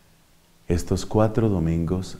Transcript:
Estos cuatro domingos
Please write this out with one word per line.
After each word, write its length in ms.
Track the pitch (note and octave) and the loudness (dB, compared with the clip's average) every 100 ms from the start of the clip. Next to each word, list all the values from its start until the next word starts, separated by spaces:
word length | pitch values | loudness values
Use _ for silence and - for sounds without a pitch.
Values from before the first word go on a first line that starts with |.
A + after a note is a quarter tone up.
| _ _ _ _ _ _ - | _ _ _ _ _ _ -2
Estos 380 | F2 - F#2 - | -2 0 -2 0
cuatro 420 | G#2+ A2 A2+ A2 | 2 2 2 2
domingos 720 | F#2 D#2+ E2 E2 F#2 - | 2 0 0 0 -2 -4